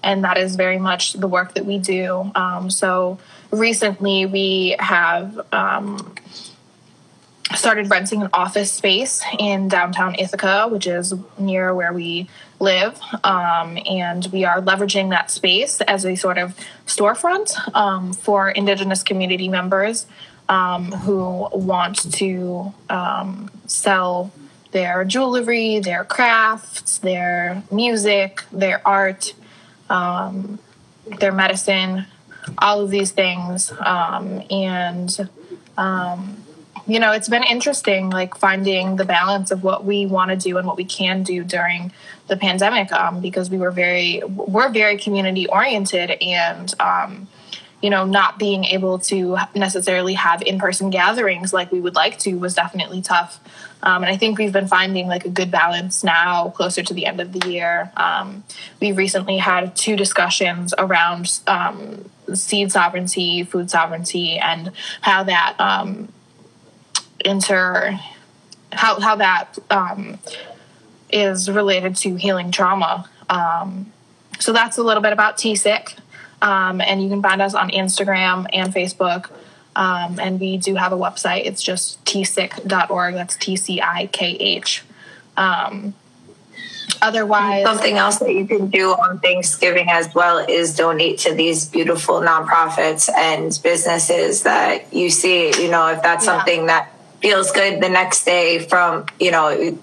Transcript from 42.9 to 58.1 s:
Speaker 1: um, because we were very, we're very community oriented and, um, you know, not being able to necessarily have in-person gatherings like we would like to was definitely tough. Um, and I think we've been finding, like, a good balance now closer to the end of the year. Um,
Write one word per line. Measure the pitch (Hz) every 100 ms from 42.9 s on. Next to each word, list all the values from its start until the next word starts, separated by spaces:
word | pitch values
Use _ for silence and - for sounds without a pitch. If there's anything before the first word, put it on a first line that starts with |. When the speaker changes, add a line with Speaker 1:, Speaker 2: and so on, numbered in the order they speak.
Speaker 1:
um, | 190 175 180
because | 180 185 180
we | 190
were | 180
very, | 180 180 180 175 185
we're | - 190 - 196 269
very | 220 214 202
community | 208 202 190 190 180
oriented | 190 254 226 196 185 175 185
and, | 185 175 170 170 180 -
um, | - 180 175 190 - - - - - _
you | 202
know, | 202
not | 190 196 190 -
being | 214 196
able | 185 190 190 185
to | - 196 180 185 -
necessarily | 202 196 190 180 185 180
have | 190 170 170
in-person | 196 190 190 180 196
gatherings | 185 180 226 208 180 185
like | 185 175
we | 180
would | 175
like | 180 202 -
to | - 180
was | 180
definitely | 180 175 190 165 185
tough. | 185 175 175 - - - - -
Um, | - 185
and | 180
I | 196
think | 220 214
we've | 208
been | 196 190
finding, | 185 190 190 180
like, | 180
a | 180
good | 180 185
balance | 175 165 175 185 -
now | 196 165 175 180 170
closer | - 185 180
to | 180
the | 175 185
end | 180
of | 175
the | 185 180
year. | 175 170 170 185 -
Um, | 170